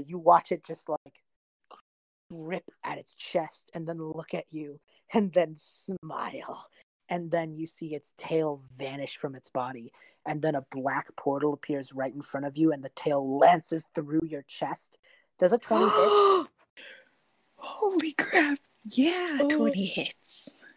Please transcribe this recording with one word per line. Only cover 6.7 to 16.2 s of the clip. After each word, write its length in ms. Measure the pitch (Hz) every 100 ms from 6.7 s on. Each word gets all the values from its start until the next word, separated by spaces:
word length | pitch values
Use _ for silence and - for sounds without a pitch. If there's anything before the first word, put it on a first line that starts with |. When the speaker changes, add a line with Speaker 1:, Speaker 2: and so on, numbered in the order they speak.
| _ _ _ -
Speaker 1:
And 240 | 175 170
then 220 | 170 160
you 120 | 156 160
see 260 | - 165 147
its 180 | - -
tail 420 | - 160 156 143 131 127
vanish 380 | 135 139 139 -
from 180 | 147 131
its 120 | -
body, 440 | 131 123 127 117 _ _ _ -
and 160 | 156
then 140 | 156 143
a 100 | 135
black 440 | 135 131 135 - -
portal 380 | - 139 147
appears 400 | 143 - 143 131
right 200 | 131 131
in 80 | 143
front 220 | 139 139 143
of 100 | 139
you, 160 | 160
and 100 | 143
the 60 | 131 -
tail 420 | 160 143 135 139
lances 500 | 175 175 - 160 - -
through 260 | 147 160 160
your 140 | 151
chest. 560 | - - 143 160 - _ _ _ _ -
Does 140 | 180
a 40 | 226
twenty 280 | - 226 392
hit? 640 | - 415 415